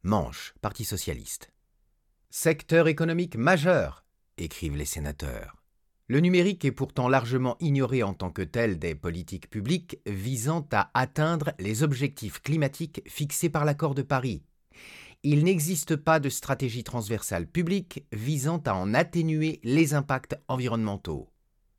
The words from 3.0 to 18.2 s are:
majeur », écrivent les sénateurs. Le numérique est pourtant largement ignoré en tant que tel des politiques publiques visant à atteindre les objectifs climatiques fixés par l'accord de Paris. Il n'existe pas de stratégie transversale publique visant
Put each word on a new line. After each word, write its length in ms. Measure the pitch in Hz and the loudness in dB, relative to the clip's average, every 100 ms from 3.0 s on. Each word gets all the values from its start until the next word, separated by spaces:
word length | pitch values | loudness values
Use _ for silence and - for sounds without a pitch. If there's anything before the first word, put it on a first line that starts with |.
| 165 165 175 113 | 0 0 -2 2
majeur », 680 | 139 185 165 165 73 - _ _ _ - | 4 4 4 4 2 -6 _ _ _ -8
écrivent 380 | 82 - 82 71 | -8 -6 -4 -4
les 80 | |
sénateurs. 720 | 71 - 73 73 73 60 - - _ _ _ _ - | -4 -4 -6 -6 -8 -8 -12 -18 _ _ _ _ 0
Le 140 | 135 | 4
numérique 440 | 175 180 175 170 | 4 4 4 2
est 80 | 139 | -2
pourtant 360 | - 139 - 123 | -2 -4 0 2
largement 480 | 135 117 127 127 - | 2 2 0 0 0
ignoré 440 | 165 139 127 131 | 0 2 2 0
en 100 | 101 | 0
tant 180 | 90 92 | -2 -6
que 120 | 82 | -4
tel 360 | 85 117 117 85 | -4 0 0 0
des 160 | 85 | -4
politiques 540 | 73 87 85 85 90 - | -4 -4 -6 -8 -12 -8
publiques 500 | 107 104 170 175 - | -6 -2 -2 -4 -10
visant 600 | - 98 110 131 123 165 143 | -8 -6 -4 -2 -2 -2 0
à 180 | 107 98 | 0 2
atteindre 580 | 120 131 - 156 170 147 - | 0 0 2 0 0 -2 -4
les 240 | 98 110 | -2 0
objectifs 580 | 156 123 143 - 104 - | 0 2 -2 -4 -10 -6
climatiques 600 | 135 160 139 - 165 - - | -2 0 0 -2 -8 -10 -12
fixés 420 | - 147 - 170 | -6 -4 -2 0
par 160 | 165 | 2
l'accord 300 | 147 147 156 | 2 2 0
de 80 | 139 | 0
Paris. 420 | 139 135 127 82 - _ _ - - - - - | 0 0 0 -4 -10 _ _ -20 -20 -20 -20 -4
Il 220 | 143 147 | 2 6
n'existe 520 | 170 185 151 185 - 151 | 6 4 0 -2 -2 0
pas 240 | 156 160 | 2 2
de 80 | 139 | 2
stratégie 560 | - - 131 131 120 | -2 -4 -2 -2 -4
transversale 640 | - 123 101 110 - 90 82 | -6 -6 -4 -4 -2 -4 -2
publique 580 | 170 170 196 - - - | -2 0 -2 -4 -12 -10
visant 460 | 107 | -6